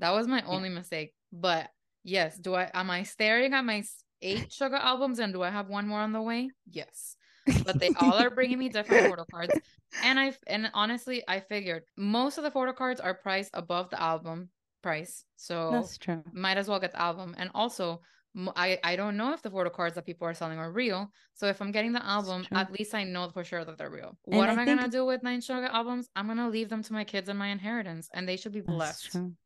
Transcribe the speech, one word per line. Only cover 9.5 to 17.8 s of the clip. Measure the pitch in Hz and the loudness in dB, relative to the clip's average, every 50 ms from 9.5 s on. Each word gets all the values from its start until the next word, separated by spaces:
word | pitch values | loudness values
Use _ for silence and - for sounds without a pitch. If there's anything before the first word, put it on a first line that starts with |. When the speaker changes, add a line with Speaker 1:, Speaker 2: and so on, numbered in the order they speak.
| 587 - | 2 2
Speaker 2:
<laughs> | - - _ _ _ _ - - | 0 -4 _ _ _ _ -4 2
Speaker 1:
And | - 247 262 269 | 4 4 6 6
I, | 269 269 269 - - - | 4 2 0 -4 -4 -2
and | 180 208 220 214 - | -2 0 0 0 0
honestly, | 208 208 220 240 247 - 254 254 240 - - | 0 2 2 0 -2 -4 -4 -4 -4 -2 -2
I | 185 190 | -2 -2
figured | 190 - 208 208 202 180 165 165 160 _ _ | -2 -4 -4 -4 -2 -2 -4 -4 -6 _ _
most | - 196 202 214 233 254 285 277 | -2 0 2 4 4 2 2 0
of | - | -2
the | 294 302 | -4 -2
photo | 285 269 254 254 | 0 0 0 0
cards | 254 - 262 254 254 247 | -2 -2 -2 -2 -2 -2
are | - 180 185 | -2 -4 -4
priced | 185 - 202 190 190 196 196 - | -4 -2 -2 0 0 -2 -4 -6
above | 175 170 165 180 175 185 180 | -6 -4 -2 -2 -2 -2 -2
the | - - | -4 -2
album | 175 160 160 160 165 165 165 170 180 180 _ _ _ _ _ _ | 0 0 0 0 -2 -6 -8 -8 -10 -12 _ _ _ _ _ _
price. | - 185 160 156 165 185 - - - _ _ | -4 -2 -2 -2 -4 -8 -12 -16 -16 _ _
So | - - - 175 170 165 160 | -14 -8 -4 -2 -2 0 2
Speaker 2:
That's | 196 240 226 - - - | 2 0 0 -2 -6 -8
true. | - - 170 160 156 170 | -4 -4 -4 -4 -6 -10
Speaker 1:
might | - 175 185 190 190 196 | -6 -2 0 2 2 2
as | 196 | 0
well | 202 208 190 | 0 0 0
get | 190 175 | -2 -2
the | - - | -2 0
album. | 170 170 165 185 185 170 175 - | 0 0 -2 -4 -8 -10 -8 -8
And | 180 185 - | -8 -4 -2
also, | - 220 240 240 - | 0 0 0 0 -2